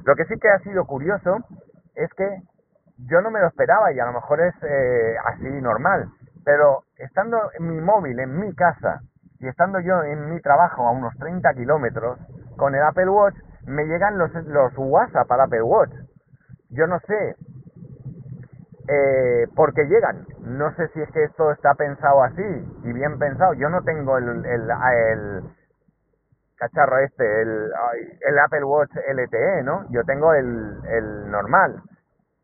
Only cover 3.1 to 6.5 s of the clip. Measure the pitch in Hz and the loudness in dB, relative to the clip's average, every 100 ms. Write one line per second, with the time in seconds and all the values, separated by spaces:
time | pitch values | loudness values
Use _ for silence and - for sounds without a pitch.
3.1 | 165 220 220 170 - 131 196 196 131 120 | 2 2 0 0 2 4 4 4 2 -2
4.1 | 123 - 147 175 - 156 139 123 123 113 | -4 -2 0 0 -2 -4 0 2 2 0
5.1 | 113 120 120 131 139 127 110 165 180 98 | -2 -4 -6 -8 -4 -2 0 0 0 -4
6.1 | - - - - | -14 -20 -6 0